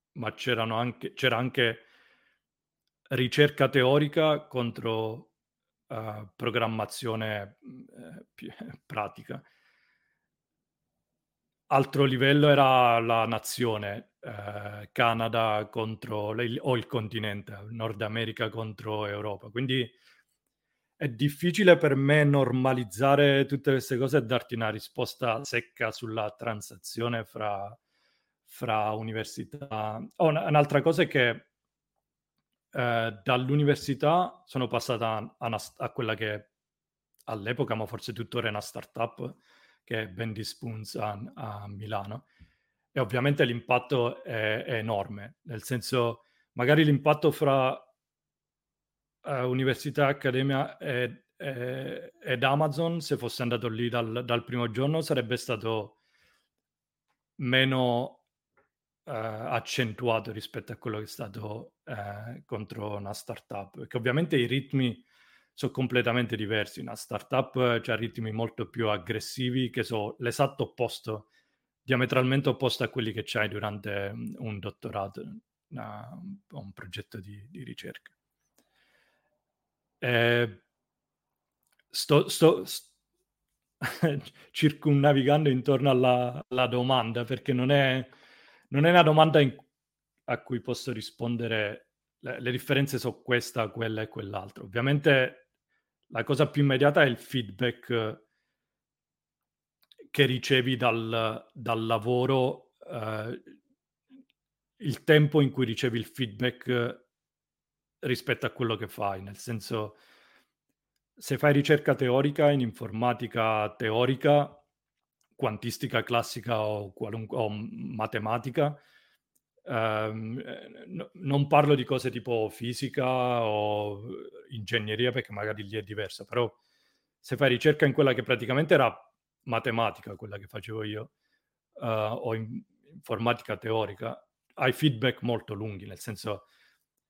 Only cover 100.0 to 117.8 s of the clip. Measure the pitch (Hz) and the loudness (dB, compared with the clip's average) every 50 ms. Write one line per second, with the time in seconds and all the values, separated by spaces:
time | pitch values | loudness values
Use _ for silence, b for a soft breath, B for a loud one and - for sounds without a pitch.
100 | - _ - - 139 123 127 123 - - 139 131 123 131 131 113 123 120 113 117 | -20 _ 2 2 4 4 2 -2 0 2 2 2 2 2 0 2 2 2 2 0
101 | 113 113 113 113 113 110 110 113 - _ _ 135 113 117 113 113 113 113 113 110 | -2 -2 -2 -2 -2 -2 -4 -6 -10 _ _ -8 -4 -2 -2 -2 0 0 0 0
102 | 104 120 123 123 127 127 135 131 127 135 147 - - _ _ _ - - - 117 | 0 0 0 2 2 2 2 2 2 0 -2 -6 -12 _ _ _ -16 -12 -10 -8
103 | 107 110 110 107 107 117 - - - - - _ _ _ _ _ _ _ _ _ | -8 -6 -6 -6 -8 -8 -10 -12 -14 -20 -20 _ _ _ _ _ _ _ _ _
104 | _ _ 269 269 _ _ _ _ _ _ _ _ _ _ _ _ 226 151 120 - | _ _ -20 -20 _ _ _ _ _ _ _ _ _ _ _ _ -6 -6 -6 -2
105 | - - 156 151 151 147 156 156 139 131 - 135 127 110 113 - - 123 113 117 | 4 6 8 8 6 6 4 4 4 2 2 -2 -2 -2 -2 -2 -2 -2 -2 -4
106 | 107 - - - 131 107 101 107 123 123 123 - - - 127 120 117 123 120 - | -6 -8 -8 -8 -8 -8 -4 -4 -4 -4 -4 -4 -4 -2 -2 0 -2 -2 -6 -12
107 | _ _ _ _ _ _ _ _ _ _ _ _ _ _ _ _ _ _ _ _ | _ _ _ _ _ _ _ _ _ _ _ _ _ _ _ _ _ _ _ _
108 | - 139 127 - - - 120 - - 120 - - 127 113 113 98 110 98 - - | -4 -4 -4 -4 -2 -4 -4 -2 -4 -6 -4 -2 -2 -2 -2 -4 -6 -10 -8 -6
109 | 107 101 98 95 95 98 101 - - 123 117 107 - - 120 110 107 101 b b | -4 -4 -4 -6 -10 -14 -16 -12 -10 -8 -8 -8 -6 -6 -4 -4 -6 -6 b b
110 | b b b b b b b b b b _ _ _ _ _ _ _ _ _ _ | b b b b b b b b b b _ _ _ _ _ _ _ _ _ _
111 | _ _ _ - - - 135 123 - 147 143 143 143 160 156 143 - 156 135 - | _ _ _ -16 -6 -6 -2 2 4 4 6 6 6 4 4 4 4 2 0 2
112 | 135 123 123 135 139 147 143 160 151 147 147 135 123 113 - - 117 107 98 113 | 2 2 4 4 2 2 2 4 4 4 4 4 0 -2 -4 -8 -12 -8 -4 0
113 | 117 123 120 - 120 113 - 120 110 110 110 107 107 107 - - 120 110 110 117 | 0 0 0 -2 -6 -4 -2 0 2 2 2 0 0 -2 -4 -4 -2 0 2 2
114 | 123 127 135 127 - 147 147 147 143 - - - _ _ _ _ _ _ _ _ | 2 2 2 2 4 6 6 6 4 0 -6 -16 _ _ _ _ _ _ _ _
115 | _ _ _ _ _ _ _ - 135 113 104 101 - 117 110 - - 113 - 113 | _ _ _ _ _ _ _ -4 -4 -2 -2 -4 -6 -8 -6 -6 -6 -2 0 -2
116 | 110 - 120 120 113 - - 120 101 120 117 110 107 107 107 104 104 95 - - | 0 2 0 0 0 -2 -8 -10 -6 -4 -2 -2 -2 -2 -4 -6 -8 -10 -10 -10
117 | 117 104 107 113 110 107 - - 113 107 107 104 110 120 - 117 | -10 -8 -8 -10 -8 -6 -2 -2 -2 -2 -4 -6 -10 -10 -10 -12